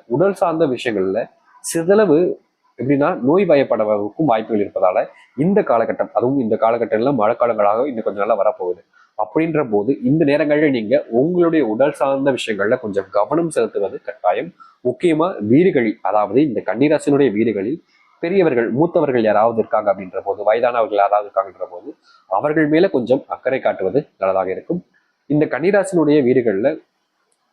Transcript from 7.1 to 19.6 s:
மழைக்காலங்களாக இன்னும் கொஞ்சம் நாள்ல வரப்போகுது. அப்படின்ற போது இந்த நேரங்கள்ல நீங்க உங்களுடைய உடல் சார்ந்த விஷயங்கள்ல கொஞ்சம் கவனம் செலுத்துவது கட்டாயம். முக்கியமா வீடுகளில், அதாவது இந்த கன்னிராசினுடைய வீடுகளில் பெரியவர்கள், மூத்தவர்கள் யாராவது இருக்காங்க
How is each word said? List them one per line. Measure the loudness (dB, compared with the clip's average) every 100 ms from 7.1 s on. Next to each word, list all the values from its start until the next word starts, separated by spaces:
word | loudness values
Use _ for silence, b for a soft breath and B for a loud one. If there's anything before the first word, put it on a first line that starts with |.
| 0
மழைக்காலங்களாக | 0 0 0 2 0 0 -2
இன்னும் | -4
கொஞ்சம் | -6 -2 -2
நாள்ல |
வரப்போகுது. | 0 0 -2 -6 -8 _ b b b
அப்படின்ற | -4 -2 -2 -2 -2
போது | -2 -2 -2
இந்த | 0 2
நேரங்கள்ல | 2 2 2 2 2
நீங்க | 0 0 -2 0
உங்களுடைய | 0 0 2 2 2
உடல் | 0 0 0
சார்ந்த | 0 -2 0 0
விஷயங்கள்ல | -2 -4 -2 -2 -2
கொஞ்சம் | -4 -6 -4
கவனம் | -2 0 -2 -2
செலுத்துவது | -2 -2 -2 -6 -8
கட்டாயம். | -12 -4 -2 -2 -6 -14 b b
முக்கியமா | -6 -2 0 2 0 -2 2
வீடுகளில், | 4 4 2 0 -4
அதாவது | -2 -2 0 2
இந்த | 0 -2 -4
கன்னிராசினுடைய | 0 0 0 0 2 2
வீடுகளில் | 0 -2 -2 -4 -8 _ b b b
பெரியவர்கள், | -2 2 2 2 0
மூத்தவர்கள் | 0 0 2 2 2
யாராவது | 2 4 2
இருக்காங்க | 0